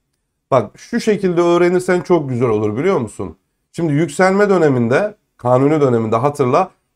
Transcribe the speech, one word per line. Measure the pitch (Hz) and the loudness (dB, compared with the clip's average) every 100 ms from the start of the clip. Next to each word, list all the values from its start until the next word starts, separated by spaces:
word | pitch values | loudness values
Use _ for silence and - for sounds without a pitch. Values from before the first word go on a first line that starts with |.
| _ _ _ _ - | _ _ _ _ -2
Bak | 131 104 - | -2 -2 -10
şu | - 233 | -10 -4
şekilde | 226 202 190 170 | -2 -2 0 0
öğrenirsen | 175 175 175 180 180 180 | 2 2 2 0 0 -2
çok | - 175 135 | 0 0 0
güzel | 120 120 | -2 -2
olur | 107 107 107 | 0 -2 -2
biliyor | 175 170 | -2 -2
musun? | 107 - 92 80 _ _ _ | -4 -10 -14 -14 _ _ _
Şimdi | - 165 | -6 -2
yükselme | 143 165 - 185 196 202 | -2 -2 0 2 2 2
döneminde, | 190 156 127 117 143 208 - _ _ | 2 2 2 0 0 -2 -8 _ _
Kanuni | 123 127 143 156 | 0 2 2 2
döneminde | 139 117 113 113 | 2 0 0 -2
hatırla, | 143 143 123 151 190 _ _ | -2 -2 0 0 -2 _ _